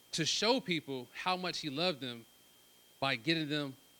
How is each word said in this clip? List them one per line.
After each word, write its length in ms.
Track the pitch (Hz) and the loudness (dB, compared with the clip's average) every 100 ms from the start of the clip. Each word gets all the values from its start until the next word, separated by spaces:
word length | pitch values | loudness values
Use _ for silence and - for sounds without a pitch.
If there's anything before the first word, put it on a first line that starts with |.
| - | -6
to 120 | - | 0
show 340 | 147 - 214 262 | 2 2 4 4
people 480 | - 165 - 135 120 - | 2 -2 -2 -6 -8 -4
how 140 | 185 185 | -2 0
much 220 | 180 156 | -2 -4
he 100 | 151 | -4
loved 320 | 135 180 139 | 0 0 0
them 240 | 127 120 113 - - - - - - - | -6 -10 -14 -20 -20 -20 -20 -20 -18 -2
by 160 | 135 127 | 0 2
getting 340 | 120 165 151 | 2 2 2
them 240 | 151 143 127 - | -2 -2 -8 -18